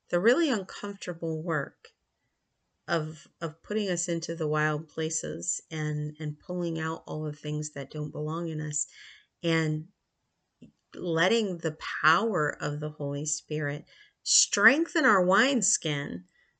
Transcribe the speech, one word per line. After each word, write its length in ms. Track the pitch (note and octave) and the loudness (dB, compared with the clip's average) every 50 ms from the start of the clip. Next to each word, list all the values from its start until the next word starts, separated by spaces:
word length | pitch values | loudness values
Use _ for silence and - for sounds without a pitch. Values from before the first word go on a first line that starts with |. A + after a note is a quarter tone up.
| _ - | _ -2
the 120 | - F3 | 0 2
really 280 | F3+ A3+ B3 D#4+ E4+ D4+ | 4 4 4 4 4 2
uncomfortable 920 | B3+ G#3 F#3+ - - - - G3+ G3+ G3 - - F3 E3 E3+ E3 D#3+ D#3 D#3+ | 0 0 -2 -6 -12 -10 -8 -10 -8 -8 -8 -10 -8 -6 -4 -4 -4 -4 -2
work 460 | F3 E3 D3 C#3 - - _ - - _ _ _ _ _ _ _ _ _ _ _ _ _ _ _ _ _ _ _ - | -2 -2 -2 -2 -4 -8 _ -20 -20 _ _ _ _ _ _ _ _ _ _ _ _ _ _ _ _ _ _ _ -2
of, 400 | E3+ E3 D#3 D#3 D#3+ - - - _ - - | -2 -2 -2 -2 -8 -12 -18 -20 _ -8 -8
of 200 | D#3+ D3+ _ _ | -8 -8 _ _
putting 280 | - G#3 G#3+ G#3 G3 | -4 -2 -2 0 0
us 180 | F3+ E3+ - - | -2 -2 -2 -2
into 260 | E3+ E3 E3 - E3+ | -2 -4 -4 -6 -6
the 140 | D#3+ D#3+ D3+ | -4 -2 0
wild 400 | D3+ D3+ D3+ D#3 D3+ D3+ D#3+ - | 0 2 2 2 0 -2 -4 -8
places 720 | - - D#3+ D#3+ D#3 - - D3+ D3+ E3 F3 - - - - - | -6 -4 -4 -4 -4 -4 -6 -6 -8 -6 -6 -6 -6 -6 -8 -10
and, 460 | D#3 D#3 D#3 D3+ D3+ D3 D3 D3+ D3+ - | -6 -4 -2 -2 -2 -2 -4 -4 -6 -6
and 220 | D#3 D3+ D3+ - | -6 -6 -6 -8
pulling 400 | _ - F3+ F3+ F3 E3+ E3 D#3+ | _ -8 -4 -4 -2 -2 -2 -2
out 220 | D#3+ D#3+ E3 - - | -2 -4 -4 -6 -8
all 180 | - D#3 D#3 D#3 | -8 -6 -4 -4
the 80 | D3+ D3+ | -4 -6
things 400 | - - D3+ D3+ D3+ D3+ D3+ - | -6 -6 -4 -4 -4 -4 -6 -8
that 180 | C#3 C#3 - | -10 -10 -8
don't 200 | - D3+ D3+ D3+ | -6 -6 -6 -6
belong 380 | - D3 D3+ D3+ D#3 E3+ F3 E3 | -4 -6 -4 -4 -4 -4 -4 -4
in 120 | D#3+ D3+ | -4 -4
us 260 | D#3 D3+ D3+ D#3 - - - - - - - - _ _ _ _ - | -4 -4 -2 -4 -4 -6 -8 -20 -20 -20 -20 -20 _ _ _ _ 0
and 420 | E3+ E3 D#3+ D#3+ D#3 D#3 D#3 D#3+ - _ _ _ _ _ _ _ _ _ _ _ _ _ _ - - _ _ _ _ - | 2 4 4 4 2 0 -2 -4 -8 _ _ _ _ _ _ _ _ _ _ _ _ _ _ -20 -20 _ _ _ _ -12
letting 640 | - - F3+ E3 D#3+ E3+ F#3+ A3+ A#3 A3 G3 F3+ E3 | -6 -4 0 2 2 4 4 4 4 2 0 -2 -2
the 180 | - D#3+ D#3 - - - - - - | -4 -4 -4 -4 -8 -10 -6 2 4
power 540 | D3+ D#3+ F3+ G#3+ A#3 G#3+ E3+ D3+ D3 - - | 6 6 6 4 2 2 2 0 0 -2 -4
of 200 | - D#3 D3 D3 | -4 -4 -4 -4
the 80 | D#3 D3+ | -6 -6
Holy 380 | D3+ - C#3+ C#3+ C#3+ C#3+ D3 | -6 -6 -6 -4 -4 -4 -4
Spirit 580 | D3 - - - - D3+ D3+ D3+ C#3+ C#3+ D3+ - _ - - - - _ _ - | -4 -6 -6 -6 -6 -4 -2 -2 -2 -4 -6 -8 _ -20 -20 -20 -20 _ _ -4
strengthen 840 | - - - - - - G#3 G3+ A3 C4 D4+ E4 - - - - | 2 2 2 2 2 2 6 6 6 6 6 2 0 0 2 4
our 180 | B3+ G#3+ F#3+ F3+ | 6 6 6 6
wineskin, 1000 | F3+ F#3 G3+ A#3+ C4+ C#4+ A#3+ F3+ - - - - D#3+ D3 C#3+ C#3+ - - F#3 F3+ _ _ _ _ _ _ _ | 6 6 4 4 4 2 2 2 2 0 0 -2 -2 -4 -4 -4 -6 -8 -10 -12 _ _ _ _ _ _ _